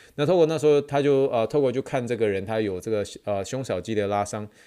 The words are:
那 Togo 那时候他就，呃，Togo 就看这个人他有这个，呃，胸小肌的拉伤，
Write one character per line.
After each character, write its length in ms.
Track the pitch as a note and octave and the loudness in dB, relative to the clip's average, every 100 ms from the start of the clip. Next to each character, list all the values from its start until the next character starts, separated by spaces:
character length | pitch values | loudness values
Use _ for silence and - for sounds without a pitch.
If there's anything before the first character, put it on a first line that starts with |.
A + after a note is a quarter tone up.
| - - | -18 -4
那 100 | D3 | 2
Togo 200 | F3+ D#3 | 4 4
那 120 | D#3+ | 4
时 100 | D3+ | 4
候 140 | D3 | 4
他 200 | C#3+ C#3+ | 2 0
就， 260 | C#3+ C3+ C3+ | 2 2 2
呃， 200 | A#2+ A2 | 2 0
Togo 240 | D3+ C3+ | 2 0
就 100 | B2 | 0
看 240 | - C#3 A#2 | -2 -4 -2
这 120 | A#2 | 0
个 100 | A2 | 0
人 180 | F#2+ G2 | 0 -2
他 140 | A2 | -2
有 200 | G#2+ F#2 | -2 -4
这 120 | A2+ | -4
个， 120 | G#2+ G2 - | -4 -4 -8
呃， 200 | - G2+ | -4 -4
胸 200 | F#2+ C3 | -4 -6
小 160 | C3 F#2 | -4 -6
肌 160 | F#2 G#2 | -2 -2
的 100 | G2+ | 0
拉 160 | G2+ | 0
伤， 240 | G#2 G#2+ G#2+ - | -2 -6 -10 -16